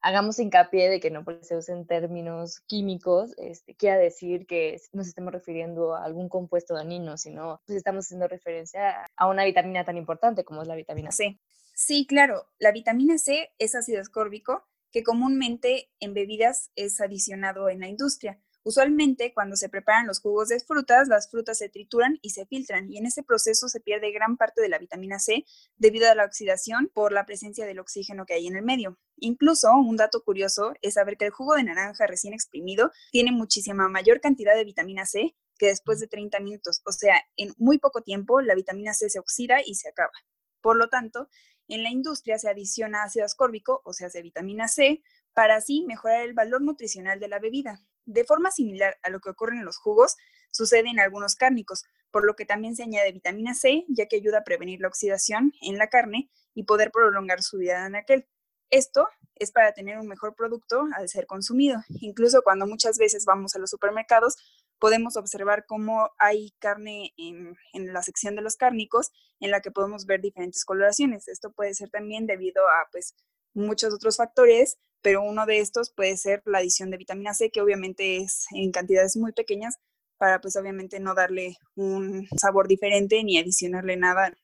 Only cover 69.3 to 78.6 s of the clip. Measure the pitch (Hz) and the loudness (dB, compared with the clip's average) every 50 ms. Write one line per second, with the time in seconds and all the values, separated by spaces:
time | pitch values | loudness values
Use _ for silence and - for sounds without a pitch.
69.3 | _ - 196 202 202 196 196 196 - 196 196 196 208 208 196 190 196 190 190 202 | _ -8 -4 -2 -2 -2 -2 -4 -4 -2 -2 -2 -4 -8 -4 -2 -2 -2 -2 -6
70.3 | - 185 175 180 175 - - - 190 190 196 202 208 208 285 262 226 202 - - | -6 -6 -10 -8 -6 -8 -6 -4 0 2 4 4 4 4 0 0 0 -4 -10 -14
71.3 | 190 - - 208 - - 208 202 196 - 202 - - 208 208 208 214 220 226 220 | -16 -14 -14 -14 -8 -6 -6 -4 -4 -8 -10 -8 -10 -10 -8 -8 -8 -6 -4 -4
72.3 | 196 185 185 185 180 190 190 185 160 165 160 _ - 175 - - _ _ _ _ | -4 -4 -4 -2 2 4 4 6 4 4 2 _ -8 -12 -12 -14 _ _ _ _
73.3 | _ _ _ _ - 202 208 214 214 - 226 220 208 202 - 220 214 - 233 233 | _ _ _ _ -6 -4 -4 -4 -2 -2 -2 -2 -2 0 0 0 0 0 -2 0
74.3 | - 262 247 240 226 233 277 - - _ _ _ _ _ - 202 196 196 208 208 | 6 8 8 8 10 8 6 4 2 _ _ _ _ _ 2 2 4 4 2 -2
75.3 | 214 214 220 214 214 214 208 - - 233 240 - - - 190 190 190 185 - 196 | -2 -2 0 2 2 2 0 0 -2 -4 -4 -4 -2 -2 0 0 0 -2 -2 -2
76.3 | 202 202 - 214 196 190 185 180 - - 190 190 185 185 185 - 190 196 202 208 | -2 -2 0 0 0 0 2 2 0 -2 -2 -6 -10 -10 -10 -12 -10 -8 -8 -6
77.3 | 202 - 226 226 - 214 202 202 196 196 190 190 185 - 196 190 185 185 190 190 | -2 -2 -2 0 0 2 2 2 2 0 -4 -8 -6 -4 -2 -2 -2 -2 -4 -4
78.3 | - - - - 196 196 | -6 -6 -6 -8 -6 -4